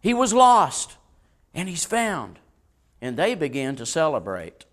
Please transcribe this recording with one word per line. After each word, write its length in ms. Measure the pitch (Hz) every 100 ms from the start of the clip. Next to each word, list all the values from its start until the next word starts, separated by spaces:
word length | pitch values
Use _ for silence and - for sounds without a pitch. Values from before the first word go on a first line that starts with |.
He 140 | 196
was 180 | 240 254
lost 640 | 233 254 233 156 - - - _ _ _ _ _
and 140 | - 185
he's 160 | 170
found." 540 | - 220 226 175 101 78 _ _ _ _ _ _
And 160 | 123 123
they 180 | 190
began 400 | 233 147 131 135 131
to 100 | 117
celebrate. 800 | 165 160 131 90 92 82 _ -